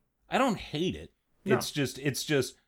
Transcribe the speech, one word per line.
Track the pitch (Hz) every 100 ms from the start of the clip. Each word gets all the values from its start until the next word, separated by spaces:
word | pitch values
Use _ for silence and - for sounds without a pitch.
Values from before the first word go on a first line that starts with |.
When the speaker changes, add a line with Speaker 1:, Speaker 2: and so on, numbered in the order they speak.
| _ _ -
Speaker 1:
I | 202
don't | 262 175
hate | - 151 180
it. | 80 82 _ _ _
Speaker 2:
No. | - 110
Speaker 1:
It's | -
just, | 147 131 -
it's | 143 -
just, | - 147 - -